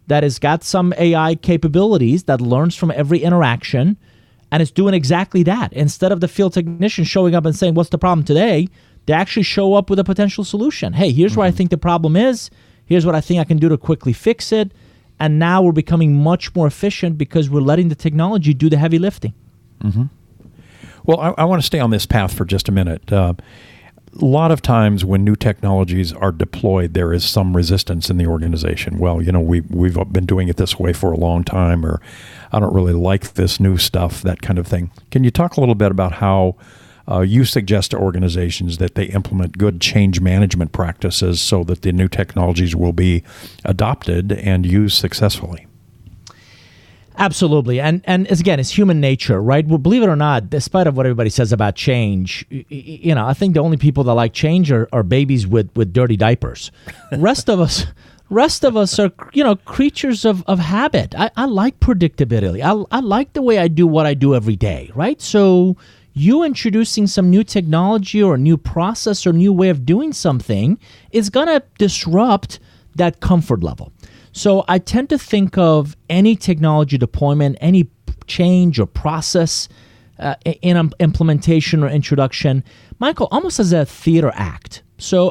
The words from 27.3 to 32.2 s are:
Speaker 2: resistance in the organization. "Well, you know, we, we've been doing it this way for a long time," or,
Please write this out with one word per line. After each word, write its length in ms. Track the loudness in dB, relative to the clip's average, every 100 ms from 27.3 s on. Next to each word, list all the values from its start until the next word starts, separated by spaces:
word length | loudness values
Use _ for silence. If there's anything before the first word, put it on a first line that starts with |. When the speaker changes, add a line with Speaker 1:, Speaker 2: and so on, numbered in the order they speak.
| 0 2 2
Speaker 2:
resistance 520 | 2 0 -2 -6 -2
in 60 | -2
the 100 | 0
organization. 720 | -2 -2 -2 -4 -4 -6 -2
"Well, 220 | -2 0
you 120 | 0
know, 80 | 0
we, 200 | 2 0
we've 360 | -2 -2 0 0 -2
been 120 | -2 0
doing 220 | 0 0
it 80 | -2
this 220 | -4 -2
way 140 | -2
for 200 | 0 -2
a 40 | 0
long 240 | 0 0
time," 400 | -2 0 2 0
or, 160 | -2 -6 -8 -20